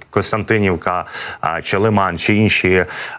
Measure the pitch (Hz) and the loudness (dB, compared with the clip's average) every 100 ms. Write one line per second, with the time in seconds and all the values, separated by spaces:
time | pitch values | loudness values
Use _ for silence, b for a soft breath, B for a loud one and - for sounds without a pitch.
0 | - - 95 110 101 110 98 87 95 90 | -4 -4 -2 -4 0 2 2 0 -2 -4
1 | - B B B - 82 78 98 110 101 | -4 B B B -4 -4 -2 0 2 2
2 | 95 82 - 107 107 - 92 90 87 B | 2 0 0 2 4 2 4 2 2 B
3 | B | B